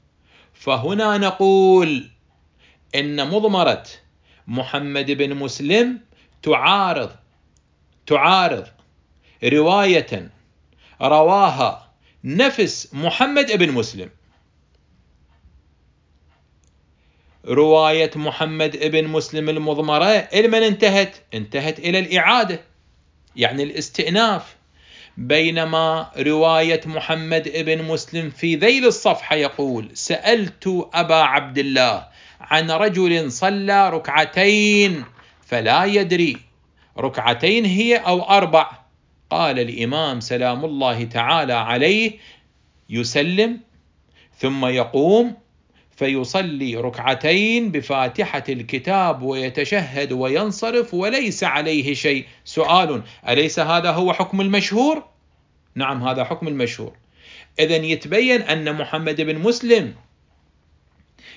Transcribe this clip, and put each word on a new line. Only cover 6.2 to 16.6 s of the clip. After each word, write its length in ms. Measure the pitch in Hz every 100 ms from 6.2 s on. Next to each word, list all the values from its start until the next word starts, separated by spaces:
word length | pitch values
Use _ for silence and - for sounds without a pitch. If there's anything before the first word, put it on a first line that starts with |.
| _ _
تعارض، 680 | 151 131 147 202 185 151 107 - _ _ _ _ _ _ _ _ -
تعارض 600 | 147 156 190 175 120 - _ _ _ _ _ _ -
رواية 840 | 123 147 160 196 196 165 - 101 85 _ _ _ _ _ _ -
رواها 880 | 131 151 160 196 190 135 113 - - _ _ _
نفس 640 | 127 165 269 - 180 - -
محمد 600 | 139 165 - 269 285 233
بن 200 | 208 165
مسلم. 380 | 127 107 101 90 _ _ _ _ _ _ _ _ _ _ _ _ _ _ _ _ _ _ _ _ _ _ _ _ _